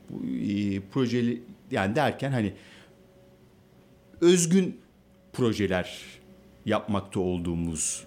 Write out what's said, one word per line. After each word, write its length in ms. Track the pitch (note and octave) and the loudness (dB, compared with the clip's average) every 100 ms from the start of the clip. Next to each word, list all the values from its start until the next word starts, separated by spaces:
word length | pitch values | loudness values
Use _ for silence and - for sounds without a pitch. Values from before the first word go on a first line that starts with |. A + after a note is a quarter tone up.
| - | -14
bu, 160 | - - | -10 -6
e, 540 | - G#2+ G2+ G2+ G2 | -4 -2 -2 -2 -4
projeli, 640 | F#2+ C3+ B2 B2 A#2+ A#2+ - - - | -4 -2 0 0 -2 -2 -8 -20 -6
yani 260 | B2+ F#2+ A#2 | -2 0 2
derken 360 | C3+ - C3+ | 0 0 -2
hani 200 | C3 A2 G#2 - - - - - - - - - - - - - - - - | 0 -2 -4 -18 -20 -20 -20 -20 -20 -20 -20 -20 -20 -20 -20 -20 -20 -18 2
özgün 560 | E3+ F3+ E3+ F#3+ F3+ - - _ - - - | 6 6 6 4 2 -2 -16 _ -20 -20 -14
projeler 720 | - B2 G2+ G2 F#2 F2 - - - - - - - - | 0 0 2 2 2 -2 -8 -16 -20 -20 -20 -20 -12 -2
yapmakta 540 | G#2 - G2+ F#2+ G#2+ | -2 0 -4 -4 -2
olduğumuz 840 | F#2 F2+ E2+ E2+ E2+ D#2+ - - | -2 -2 -2 -4 -4 -4 -6 -6